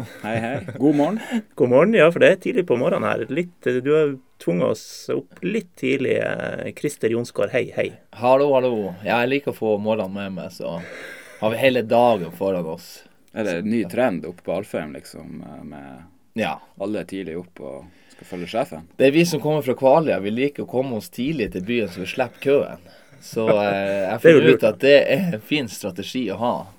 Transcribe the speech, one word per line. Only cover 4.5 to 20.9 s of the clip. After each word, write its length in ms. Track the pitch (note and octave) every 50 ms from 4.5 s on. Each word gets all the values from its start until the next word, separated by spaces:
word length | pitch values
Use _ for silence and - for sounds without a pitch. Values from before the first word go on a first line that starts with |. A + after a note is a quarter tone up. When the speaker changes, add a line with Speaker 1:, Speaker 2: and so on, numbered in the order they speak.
| E3+ F3 - A2+ A2+
Speaker 2:
oss 360 | - - - - - - -
opp 280 | B2+ C#3 C3+ - - - -
litt 320 | F3+ G#3 A3+ - - _
tidlig, 400 | - - C3 C3 C#3 C3 A#2 A2 G#2+
eh, 540 | A2 - - - - - - - - - G#2
Christer 360 | - - - - - - A2
Jonsgaard. 420 | A2+ A#2 A#2+ - - - G#2 G2+
Hei, 200 | - C3 G#2+ - -
hei. 160 | - A2+ G2+ - - _ _ -
Speaker 3:
Hallo, 380 | - A#2 B2 C3 C3+ C#3+ D3 C#3
hallo. 440 | C3 B2+ B2+ A#2+ A2 G#2 F#2+ F2+ F2+ G#2
Ja, 160 | G2 G#2 A#2 A#2+
jeg 60 | B2+ C3+ C#3+ -
liker 80 | - A#2
å 40 |
få 220 | - A#2 A2 G#2+ G2+
morgenen 320 | G#2 G#2+ A2 G#2+ G2+ F#2+ F#2+
med 200 | G2+ G2+ G2 F#2+
meg, 160 | F2+ D2 -
så 320 | - - - - E2+ F2 F2 - - - - - - - - - - -
har 100 | - A2 A2+
vi 40 |
hele 260 | A2+ B2+ C3+ B2+ B2 A2
dagen 460 | A2+ A#2+ A#2 A#2+ A#2+ A#2 G#2 F2 D#2+ E2+
foran 340 | - G2+ G2 F#2+ F2+ E2+
oss. 380 | D#2+ E2 F2 - - - - - _ _ _ _ _ -
Speaker 1:
Er 120 | - A2
det 100 | G2+ F2 E2+ F#2
en 80 | G#2+
ny 140 | A2 A#2 G2+
trend 400 | F2+ F2+ G#2+ B2 B2+ F#2+ D#2+ D2
oppe 180 | D#2+ F2 - -
på 140 | - F2 F2
Alfheim, 340 | G#2 - - A2 E2 D2+ C#2
liksom, 480 | C2+ - - - - D2 C#2+ D2 D2+ D2
eh, 160 | C#2+ D2 C#2 D2+
med 400 | D2+ D2 D2 C#2 C2+ C2 C2 D#2+ F2 _ _ _ _ -
Speaker 3:
Ja. 220 | A2+ G#2+ E2+ D2+ C#2 - - _ -
Speaker 1:
alle 240 | F#2+ G2 G#2+ G2+ E2
tidlig 300 | - - F#2+ F#2+ E2 D#2 E2+
opp 220 | F2+ F2 _ -
og 260 | C#2+ C#2 C2+ C2+ - - - _ _ _
skal 160 | _ - - - - F2+
følge 80 | F2
sjefen? 360 | E2+ G2+ A2 C3+ - - D#2 E2 - _ -
Speaker 3:
Det 80 | B2+ C3+
er 20 |
vi 140 | C#3 D#3 F3
som 160 | E3+ E3 D3
kommer 220 | - D3 D3+ D#3 C#3
fra 80 | B2+ B2
Kvaløya. 460 | - C3+ C3 C3+ D#3+ E3 C3+ F#2+ F#2 F#2+
Vi 80 | G2+
liker 340 | G#2+ A#2+ C3 C#3+ C#3 - G#2+
å 40 | -
komme 240 | - A#2+ C3 C#3